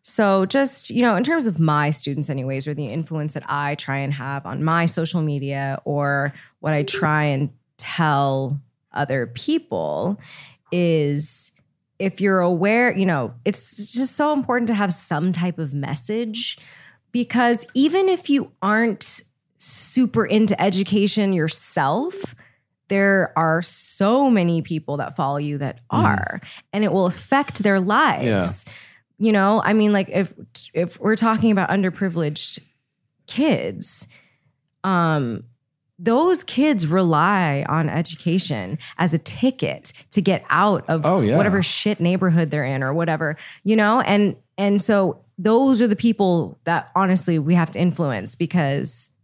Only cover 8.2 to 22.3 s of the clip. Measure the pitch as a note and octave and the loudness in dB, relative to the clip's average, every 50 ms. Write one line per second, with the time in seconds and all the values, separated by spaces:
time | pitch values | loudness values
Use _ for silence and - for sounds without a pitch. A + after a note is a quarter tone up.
8.2 | C#3 C#3 C3+ C3+ C3+ B2+ C#3+ C#3+ - _ _ _ _ _ - - D3 C#3 C3 C3+ | 2 0 0 -2 -2 -4 -4 -6 -8 _ _ _ _ _ -6 -4 -4 -2 -2 -2
9.2 | A#2+ A#2 A#2+ B2 - - D#4 E4 - - - F2 D#2+ D2+ D2 D#2 G#2 F3 G#3 - | -4 -4 -8 -8 -4 -2 -2 -2 -2 -4 -6 -4 -4 -4 -4 -2 -2 -4 -4 -6
10.2 | - - - - - - - _ _ _ - F3+ F3 E3+ D#3+ D#3 D3 C#3+ D3 D3 | -10 -16 -20 -20 -20 -20 -20 _ _ _ -2 0 2 2 2 2 2 0 0 -2
11.2 | D#3 - - - - - - _ _ _ _ _ _ _ _ - F#3+ F#3+ - - | -2 -2 -4 -4 -6 -10 -12 _ _ _ _ _ _ _ _ -6 -4 -4 -2 0
12.2 | F#3+ G3+ F#3+ F#3 F3 F3 F3+ D#3+ F#3 G3+ A3 A#3 B3 A#3+ - F#3+ F#3+ F#3+ E3 C#3 | 0 2 2 2 2 2 2 2 2 2 2 2 2 2 2 0 0 2 0 0
13.2 | A#2+ A2 A#2+ - - G3+ G3+ - - - - - G#3 - - A#3+ C4+ B3+ - - | -2 -4 -6 -6 -4 -4 -4 -2 -4 -6 -6 -8 -8 -6 -4 -2 -2 -2 -2 0
14.2 | D4 D4+ D4+ C#4 B3+ - A#3+ B3 A#3+ A3+ A3+ G3+ G#3 F#3+ E3+ - - - E3 D3 | 0 0 0 0 -2 -2 -2 -2 0 0 0 0 0 0 -2 -2 -4 -4 -2 -2
15.2 | E3 F#3 F3+ E3+ F3 F3+ E3 - D#3+ C#3 C3+ C#3+ C#3 - D3 - - - G#3 A3+ | 0 0 0 0 -2 -4 -4 -4 -6 -6 -4 -6 -6 -4 -4 -6 -4 -4 -4 -4
16.2 | A#3+ A3 G#3+ A#3 A#3+ - - - - - - - - - - _ _ _ - B3 | -4 -6 -6 -6 -6 -8 -8 -10 -14 -20 -20 -20 -20 -20 -20 _ _ _ -4 -4
17.2 | A#3 - - A#3+ B3 A#3+ A#3+ A#3 - - - B3+ C#4 D#4 E4 F#4+ F#4+ F#4+ F#4 F4 | -2 0 0 2 4 4 2 2 -2 -2 0 2 2 4 4 2 2 2 2 0
18.2 | - - C#4+ C#4 - - _ _ - G3+ G#3 A3 A#3 A3+ G3 - - - - - | 0 0 0 0 0 -2 _ _ -2 0 2 2 2 2 0 -2 -4 -6 -6 -8
19.2 | - _ _ _ _ _ _ - - - - - - - - B3+ B3+ G#3+ - A3+ | -10 _ _ _ _ _ _ -12 -8 -6 -6 -4 -4 -2 0 2 2 2 2 0
20.2 | G#3 - G#3 G#3+ A3 G3 G#3 - F3 G3+ F3+ F#3 G3 - G3 G#3+ G3+ G3 - A3 | 0 2 4 4 4 4 2 2 2 2 2 0 0 0 2 2 2 2 2 0
21.2 | G3+ G3 F#3+ F3 D3+ D#3+ - - - - - E3 C#3+ C3+ D#3 A3 C#4+ F4+ F#4+ G4 | 0 2 2 0 0 0 -2 -4 -4 -4 -2 0 0 0 0 -2 -2 -4 -8 -8
22.2 | G4 - | -10 -12